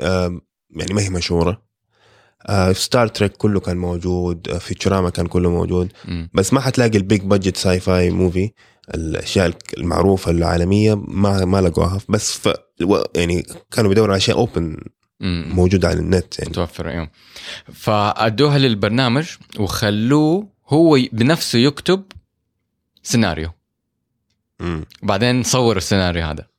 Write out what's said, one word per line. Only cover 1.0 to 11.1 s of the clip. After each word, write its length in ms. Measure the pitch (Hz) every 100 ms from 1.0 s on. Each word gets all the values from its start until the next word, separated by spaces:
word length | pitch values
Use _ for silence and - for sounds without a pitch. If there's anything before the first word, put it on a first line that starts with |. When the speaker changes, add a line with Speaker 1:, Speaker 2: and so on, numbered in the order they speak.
Speaker 1:
هي 80 | 98
مشهورة. 580 | 87 - 85 82 107 _ _ _ _ _ _ _ _ -
آه، 280 | 98 92
Star 340 | 92 - 123 113
Trek 300 | - 101 -
كله 220 | 107 98
كان 180 | 90 90
موجود، 720 | 90 87 90 90 90 87 -
آه، 80 | 87
Futurama 520 | - 90 - 98 90
كان 180 | - 87
كله 220 | 90 87
موجود. 420 | 87 87 90 90 - -
Speaker 2:
مم. 240 | 87 82
Speaker 1:
بس 200 | - 98
ما 80 | 135
حتلاقي 360 | 131 - 120 107
البيج 240 | 95 107
بادجت 360 | 95 101 95 -
ساي 220 | 98 92
فاي 300 | 95 92 90
موفي، 420 | 90 92 90 101 - _ _ - -
الأشياء 580 | 80 87 - 104 87 85 - -
المعروفة 540 | 82 82 92 95 -
العالمية 640 | 85 85 87 87 101 107 107
ما، 500 | -